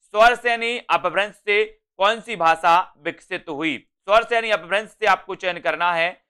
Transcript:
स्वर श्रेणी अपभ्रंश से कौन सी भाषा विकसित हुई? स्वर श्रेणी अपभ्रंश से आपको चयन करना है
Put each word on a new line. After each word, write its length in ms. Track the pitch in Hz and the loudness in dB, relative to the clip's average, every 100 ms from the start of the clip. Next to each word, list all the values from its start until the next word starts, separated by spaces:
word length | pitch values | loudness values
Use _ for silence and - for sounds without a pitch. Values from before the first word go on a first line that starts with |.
स्वर 340 | _ 208 226 247 | _ 4 4 4
श्रेणी 420 | 240 233 233 240 - | -2 -2 -4 -6 -4
अपभ्रंश 440 | 165 175 165 208 - | -2 -2 -2 -4 -6
से 280 | - 208 214 - _ _ | -2 0 0 -6 _ _
कौन 220 | 196 226 | 0 0
सी 160 | 226 214 | -6 -2
भाषा 420 | 165 160 175 170 185 _ | 0 2 4 2 2 _
विकसित 500 | 151 160 _ 180 - | -10 -10 _ -12 -8
हुई? 280 | 143 160 123 | -6 -4 -6
स्वर 460 | _ _ - 208 | _ _ 2 2
श्रेणी 260 | 226 233 226 | 2 -2 0
अपभ्रंश 380 | 208 165 190 220 | -4 -2 -6 -6
से 160 | _ 214 | _ 0
आपको 280 | 185 - | 0 -2
चयन 240 | 185 185 175 | -8 -6 -4
करना 340 | 165 156 175 | -4 -2 -2
है 180 | 170 170 185 _ | 0 -2 -4 _